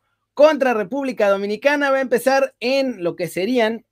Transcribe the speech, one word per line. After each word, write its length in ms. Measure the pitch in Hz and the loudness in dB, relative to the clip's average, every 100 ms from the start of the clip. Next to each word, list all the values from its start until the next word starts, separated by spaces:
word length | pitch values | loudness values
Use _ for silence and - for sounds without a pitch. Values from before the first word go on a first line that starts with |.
| _ _ _ | _ _ _
contra 400 | - 311 302 262 | 4 4 4 0
República 560 | 220 196 277 269 208 202 | 0 -4 -4 -4 0 0
Dominicana 600 | 196 202 214 277 294 285 | 0 -2 -2 0 0 0
va 60 | 269 | 0
a 60 | |
empezar 520 | 262 240 262 269 269 - | 0 0 2 2 0 -4
en 420 | 240 277 269 208 | -2 -2 -2 -4
lo 140 | 175 165 | -6 -4
que 120 | 165 | -6
serían, 580 | 175 196 254 214 226 - | -4 -2 0 0 -2 -12